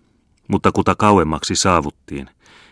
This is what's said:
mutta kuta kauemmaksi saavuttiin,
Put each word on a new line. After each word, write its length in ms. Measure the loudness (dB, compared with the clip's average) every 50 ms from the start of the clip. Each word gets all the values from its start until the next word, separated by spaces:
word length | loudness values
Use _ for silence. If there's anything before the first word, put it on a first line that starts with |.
| _ _ _ _ _ _ _ _ _
mutta 240 | -6 -4 0 0 0
kuta 240 | 0 0 0 0 0
kauemmaksi 600 | 2 4 4 4 4 2 0 -4 -6 -6 -6 -6
saavuttiin, 760 | -2 0 0 0 0 0 -4 -12 _ _ -16 -14 -14 -14 -16 _ _ _ _ _ -20 _ _